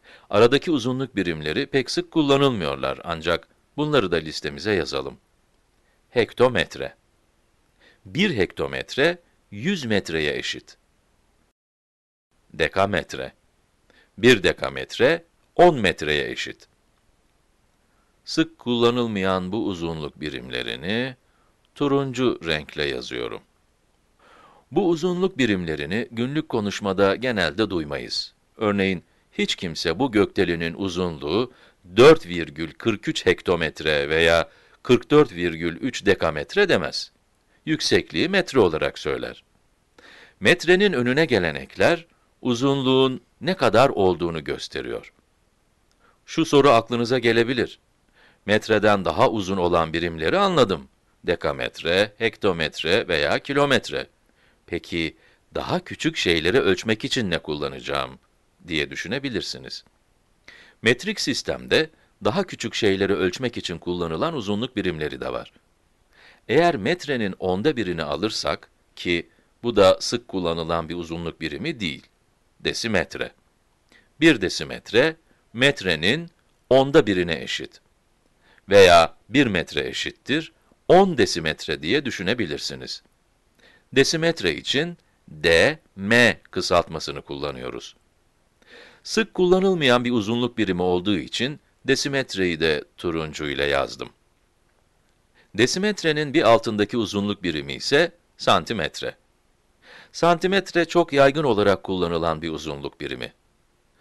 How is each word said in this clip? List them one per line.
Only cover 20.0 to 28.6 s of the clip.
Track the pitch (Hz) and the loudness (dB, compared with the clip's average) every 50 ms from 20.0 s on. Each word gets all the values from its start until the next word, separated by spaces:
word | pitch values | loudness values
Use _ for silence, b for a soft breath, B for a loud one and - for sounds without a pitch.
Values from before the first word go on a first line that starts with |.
| 76 71 - 67 | -8 -10 -10 -10
birimlerini | 76 76 69 62 60 64 62 62 60 58 58 62 73 90 107 117 127 135 123 _ _ _ _ _ _ _ _ _ _ _ _ | -10 -10 -10 -10 -12 -8 -8 -8 -8 -8 -10 -10 -6 -6 -4 -4 -6 -6 -10 _ _ _ _ _ _ _ _ _ _ _ _
turuncu | - 147 139 139 139 139 135 123 123 131 120 - - - | -4 -2 0 0 0 -2 -2 -4 -2 0 0 0 -2 -4
renkle | 82 80 76 71 - - 76 73 | -4 -4 -4 -4 -8 -8 -6 -4
yazıyorum. | 71 65 62 62 60 64 60 60 57 53 52 _ _ _ _ _ _ _ _ _ _ _ _ _ _ _ b b b b b b b b b b b 123 | -4 -4 -6 -8 -10 -8 -8 -8 -8 -10 -12 _ _ _ _ _ _ _ _ _ _ _ _ _ _ _ b b b b b b b b b b b -2
Bu | 165 208 170 | 0 2 2
uzunluk | 170 156 160 185 180 180 185 190 - 131 | 0 0 0 -2 -2 0 -2 -2 0 0
birimlerini | 131 107 101 92 87 80 78 71 71 76 92 117 120 - | 0 2 2 0 -2 -4 -4 -6 -4 -4 -4 -4 -6 -6
günlük | 117 113 120 131 143 156 151 - | -6 -6 -6 -4 -4 -6 -6 -4
konuşmada | - 117 104 101 - - 104 98 95 92 101 98 - | -4 -2 -2 -2 -4 -4 -4 -2 2 4 4 4 4
genelde | - 117 127 117 101 87 78 73 92 113 95 | 2 -2 -4 0 0 0 -2 0 0 -2 -2
duymayız. | 95 85 78 71 71 67 60 - - - - - _ _ _ _ _ | 0 -4 -4 -4 -6 -8 -8 -8 -8 -8 -8 -10 _ _ _ _ _
Örneğin, | - | -4